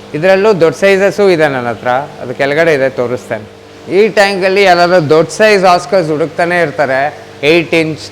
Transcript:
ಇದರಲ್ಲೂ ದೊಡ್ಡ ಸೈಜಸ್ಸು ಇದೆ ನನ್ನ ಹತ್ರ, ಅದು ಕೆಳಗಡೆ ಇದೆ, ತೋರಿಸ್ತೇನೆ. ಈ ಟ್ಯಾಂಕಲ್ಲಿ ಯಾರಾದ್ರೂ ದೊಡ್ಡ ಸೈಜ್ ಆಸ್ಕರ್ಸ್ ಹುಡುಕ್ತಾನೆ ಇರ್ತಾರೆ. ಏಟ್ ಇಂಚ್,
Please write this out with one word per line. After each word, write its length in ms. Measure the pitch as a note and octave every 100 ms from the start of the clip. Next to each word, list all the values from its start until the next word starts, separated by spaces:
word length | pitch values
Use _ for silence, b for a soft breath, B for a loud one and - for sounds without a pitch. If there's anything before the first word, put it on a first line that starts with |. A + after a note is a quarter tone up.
| -
ಇದರಲ್ಲೂ 460 | D3+ F3+ F#3+ G#3+ F#3+
ದೊಡ್ಡ 160 | E3 -
ಸೈಜಸ್ಸು 540 | G3 G3 G3 G3 G3+
ಇದೆ 180 | E3+ D#3
ನನ್ನ 200 | C3 A#2+
ಹತ್ರ, 200 | G#2 B2
ಅದು 460 | B2+ D3 - B2
ಕೆಳಗಡೆ 400 | B2+ C#3 C#3+ E3
ಇದೆ, 140 | C#3+ C3
ತೋರಿಸ್ತೇನೆ. 680 | C3 A#2+ B2 - A2+ G#2 - - - - F3
ಈ 40 | G#3+
ಟ್ಯಾಂಕಲ್ಲಿ 540 | G#3 G3 G3 F#3+ G3
ಯಾರಾದ್ರೂ 460 | G3 F3 F3 F3+ C#3+
ದೊಡ್ಡ 200 | D#3 D#3+
ಸೈಜ್ 340 | - G#3+ G3+
ಆಸ್ಕರ್ಸ್ 460 | F3+ F3 - F#3+ D#3+
ಹುಡುಕ್ತಾನೆ 500 | D3+ D#3 D#3+ E3+ F3
ಇರ್ತಾರೆ. 680 | D#3+ C3+ C#3 C3 D3 - - -
ಏಟ್ 320 | C#3+ E3+ D#3
ಇಂಚ್, 260 | E3 D#3+ D3+ -